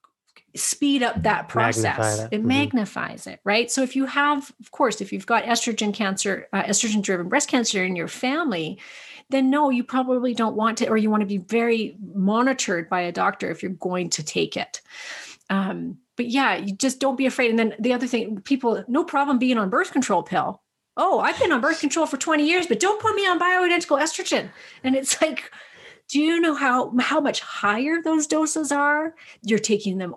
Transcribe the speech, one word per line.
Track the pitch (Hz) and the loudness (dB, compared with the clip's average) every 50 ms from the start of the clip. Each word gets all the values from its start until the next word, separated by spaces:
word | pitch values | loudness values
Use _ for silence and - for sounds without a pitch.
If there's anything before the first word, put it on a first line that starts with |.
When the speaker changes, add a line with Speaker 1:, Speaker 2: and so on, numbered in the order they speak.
| _ _ _ _ _ _ _ - _ _ - | _ _ _ _ _ _ _ -20 _ _ -8
Speaker 1:
speed | - - - - - 285 277 277 262 | -6 -4 -4 -2 0 0 2 2 2
up | 240 - - 202 160 | 2 0 0 0 2
that | 220 180 - - - - | 2 2 0 -2 -2 0
Speaker 2:
Magnify | - 117 117 107 113 110 131 143 | 2 2 2 2 2 0 0 0
Speaker 1:
process. | 123 110 107 107 107 | 0 0 0 0 0
Speaker 2:
that. | 110 110 214 | -2 -4 -2
Speaker 1:
It | 208 | 0
Speaker 2:
Mm-hmm. | 220 | 0
Speaker 1:
magnifies | 240 262 277 294 294 277 233 202 - - - - - - - - | 2 2 2 2 2 0 0 -2 -2 -4 -6 -8 -8 -10 -12 -14
it, | - - - - | -16 -14 -6 -2
right? | 196 208 233 240 240 | 0 2 2 2 0
So | - 269 | 0 0
if | 262 254 - | 0 0 0
you | 269 269 | -2 -2
have, | 254 262 285 285 294 294 277 277 - - - | 0 0 2 2 2 2 0 -2 -8 -14 -20
of | - - | -20 -8
course, | - - 294 226 202 - | -2 0 0 0 0 -2
if | 196 - | -6 -8
you've | 202 190 - | -8 -6 -2
got | - 233 214 - | 0 0 0 2
estrogen | 240 233 240 - 240 220 - 220 208 | 0 0 0 0 -2 -2 0 0 -2
cancer, | 202 - 208 190 190 - - 202 185 - - - - | 0 0 -2 -2 -2 -2 -2 -2 -2 -4 -4 -4 -2
uh, | 196 | -2
estrogen-driven | - - 202 - 240 220 208 208 196 - 190 175 175 | 0 0 0 0 2 2 0 0 2 0 0 -2 0
breast | 185 233 285 - - | 0 0 0 2 2
cancer | - 247 233 233 208 190 185 | 0 0 2 2 0 0 0
in | 185 185 | 0 -2
your | 170 165 | -4 -4
family, | - - - 254 254 285 330 349 262 190 165 156 156 190 - - - - - - - - - - - | -6 -6 -4 -4 -2 -2 -2 -2 -2 -2 -2 -4 -6 -8 -12 -16 -20 -20 -20 -20 -20 -20 -20 -6 -2
then | 269 269 262 262 | 0 2 4 4
no, | 277 294 302 277 | 4 4 4 4
you | 254 240 247 | 2 2 0
probably | - 254 262 254 254 254 247 247 254 226 | 0 -2 -2 0 2 0 2 0 0 0
don't | 226 226 220 - | 0 0 0 0
want | 214 220 226 226 | 2 0 0 0
to, | 226 240 - | 0 0 2
or | 226 | 2
you | 220 208 214 | 2 4 4
wanna | 214 208 208 | 2 2 2
be | 196 202 190 | 0 -2 -4
very | 180 - 226 233 233 240 226 226 208 - - - 196 180 180 | -4 -2 0 0 2 2 2 0 0 -4 -8 -12 -14 -6 -2
monitored | 196 185 202 214 233 254 269 262 262 - 220 185 170 165 | 0 2 2 4 4 2 2 0 0 -2 -2 -2 -2 -2
by | - 190 180 | -2 -2 -2
a | 175 175 | -2 -2
doctor | 170 180 185 196 202 - - - | -2 0 0 0 0 -2 -4 -6
if | 165 - - | -6 -6 -6
you're | 185 | -8
going | 185 - - 180 180 180 175 165 | -6 -6 -4 -4 -2 -2 -2 -2
to | - - | -4 -6
take | 151 - - 175 165 160 - | -4 -4 -2 -2 -2 -2 -2
it. | - - - - - - - - - - - - - - - - - _ - | -6 -8 -8 -10 -16 -18 -18 -18 -16 -14 -14 -14 -14 -16 -18 -20 -12 _ -2
Um, | 196 196 190 190 185 170 170 170 - - _ _ _ | -2 0 0 -2 -4 -6 -6 -8 -10 -12 _ _ _
but | - 240 | -6 -4
yeah, | 240 226 277 269 220 185 | -2 0 2 2 2 2
you | - 190 202 190 | 0 -2 -6 -4
just | - 269 262 262 - | -2 -2 -2 0 0
don't | 277 269 254 | -2 0 0
be | 254 269 | 0 0
afraid. | 247 247 - 247 226 | 0 2 2 2 2
And | 226 | 4
then | 226 226 214 - - | 2 2 0 0 0
the | 226 254 247 | 0 0 0
other | 247 254 | 0 -2
thing, | 247 254 226 190 208 214 196 | -2 -2 -2 -2 -4 -6 -6
people, | - - 277 254 247 226 214 190 190 | -2 -2 0 0 2 0 0 0 -2
no | - 240 311 349 | -2 0 0 0
problem | - - 277 285 285 269 226 | 0 0 0 2 2 2 2
being | 254 254 247 | 2 2 2
on | 226 202 190 | 2 0 2
birth | 226 311 381 - | 0 0 0 0
control | - 269 247 - 196 170 | 0 0 2 2 2 0
pill. | 175 - 185 165 - - 202 - _ _ _ _ _ _ - | 0 0 -2 -2 0 -2 -4 -10 _ _ _ _ _ _ -2
"Oh, | 240 320 381 330 - | 0 2 2 2 2
I've | 202 285 339 - | 2 2 2 2
been | 508 359 | 2 2
on | 294 233 | 2 2
birth | 240 311 320 - | 2 2 0 0
control | 311 277 - 330 302 | 0 0 0 0 0
for | 302 285 | 0 -2
twenty | 269 - 330 311 294 294 | -2 0 0 2 4 4
years, | 311 349 370 339 | 4 2 2 2
but | - 226 208 | 0 0 2
don't | 359 392 427 427 | 2 2 2 2
put | 440 440 415 | 0 0 0
me | 403 392 | 2 2
on | 370 359 330 | 2 2 2
bioidentical | 349 359 370 370 359 349 349 339 349 - 302 269 | 2 2 4 4 4 4 2 2 2 2 2 2
estrogen." | 302 320 - - 370 - 339 208 - 196 - - - - - - - | 2 0 -2 -4 -4 -2 -2 -2 -2 -4 -10 -20 -20 -20 -12 -6 -2
And | 262 262 | 0 0
it's | 269 269 - - - | 0 0 -2 0 2
like, | 320 311 269 - - - - - - - - - - - - - _ - | 0 0 0 -2 -10 -12 -16 -20 -20 -20 -20 -20 -20 -20 -20 -20 _ -2
do | - 285 | 0 2
you | 302 320 339 339 | 2 4 4 4
know | 339 320 285 | 2 2 2
how, | 269 277 262 247 262 - - 233 254 | 2 2 2 2 2 2 0 0 0
how | 247 - 294 320 | 2 2 2 2
much | 285 247 - - | 2 2 0 -2
higher | - - - - - 202 208 226 269 302 330 330 330 | -6 -10 -6 -2 0 0 0 0 0 0 0 0 0
those | 320 320 311 302 | 0 0 0 2
doses | - 311 311 311 302 - 320 294 269 | 2 0 0 0 0 -2 -2 -2 0
are? | 285 285 285 294 294 302 320 330 320 - - - - _ | 0 2 2 2 2 0 -2 -4 -8 -12 -20 -20 -20 _
You're | - 202 226 | -2 0 0
taking | 202 214 - 208 208 208 196 180 | 0 2 2 0 0 0 -2 -4
them | 190 185 175 - | -4 -4 -6 -4